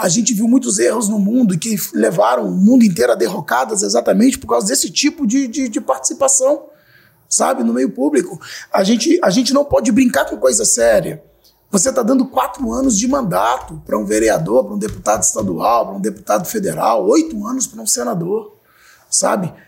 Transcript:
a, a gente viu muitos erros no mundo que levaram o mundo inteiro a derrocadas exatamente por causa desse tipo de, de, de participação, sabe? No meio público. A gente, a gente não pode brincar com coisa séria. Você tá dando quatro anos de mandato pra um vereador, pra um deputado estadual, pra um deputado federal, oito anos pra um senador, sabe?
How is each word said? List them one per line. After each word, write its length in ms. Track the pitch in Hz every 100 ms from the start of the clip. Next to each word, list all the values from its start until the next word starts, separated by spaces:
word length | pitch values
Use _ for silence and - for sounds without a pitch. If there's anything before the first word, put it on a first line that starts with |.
a, 40 |
a 40 | 185
gente 260 | 185 233
viu 120 | 202 226
muitos 320 | 262 240 202
erros 300 | 330 226 202
no 100 | 214
mundo 400 | 196 247 226 180
que 180 | 226 214 -
levaram 520 | - 220 175 214 254 202
o 40 |
mundo 320 | 180 202 262
inteiro 280 | 226 165 247
a 40 | 214
derrocadas 640 | 208 190 - 240 240 214
exatamente 560 | 208 - - 190 254 -
por 80 | -
causa 200 | 233 202
desse 240 | 269 214
tipo 360 | 156 285 302 240
de, 220 | 269 262
de, 200 | 294 262
de 120 | 254
participação, 840 | - 262 - - 269 - 262 311 - _ _ _ _ _ -
sabe? 360 | - 233 269
No 80 | 226
meio 180 | 247 262
público. 480 | 240 285 285 - - - - -
A 120 | 202
gente, 340 | 196 233 330 -
a 80 | 202
gente 220 | 196 226
não 120 | 277
pode 260 | 285 247 226
brincar 360 | 220 247 269 311
com 100 | 320
coisa 280 | - 233
séria. 600 | 214 233 226 196 156 - - _ _ _ -
Você 220 | 202 269
tá 120 | 262
dando 220 | 220 269 233
quatro 440 | - - - 240
anos 260 | 240 269 202
de 120 | 247
mandato 720 | 277 220 180 220 254 - 156
pra 140 | - 214
um 60 |
vereador, 600 | 101 107 110 92 85 123
pra 100 | 101
um 40 | 104
deputado 460 | 104 - - 104
estadual, 640 | - - 101 82 104 117 -
pra 80 | 98
um 40 |
deputado 440 | 104 98 - 208 170
federal, 580 | 226 - 160 165 226 190
oito 380 | 302 320 220
anos 220 | 208 262 -
pra 160 | 214
um 40 | 220
senador, 680 | 240 240 196 170 220 214 _ _ _ _ _ -
sabe? 420 | - 190 214 175 -